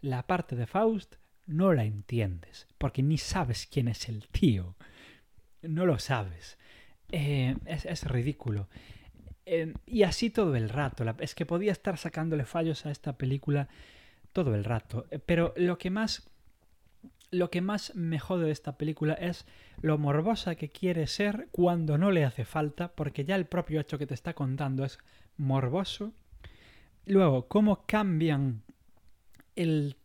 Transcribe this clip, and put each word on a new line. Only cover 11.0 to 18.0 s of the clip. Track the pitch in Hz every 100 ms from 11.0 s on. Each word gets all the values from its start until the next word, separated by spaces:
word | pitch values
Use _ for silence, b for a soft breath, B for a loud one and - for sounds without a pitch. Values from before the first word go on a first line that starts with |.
La, | 110 113
es | -
que | - 156
podía | 170 208
estar | 180 - 170
sacándole | 165 160 160 156
fallos | 127 170 165 151
a | 151
esta | 143 - 135
película | 131 135 - 143 139 B B B B B B
todo | - 147
el | 107
rato. | 104 117 - 113 -
Eh, | 151
pero | - 170 165 -
lo | 180 175
que | 185
más, | 196 220 - - - - _ _ _ _ - - _ -
lo | 180 175
que | 180
más | 185 208 -
me | -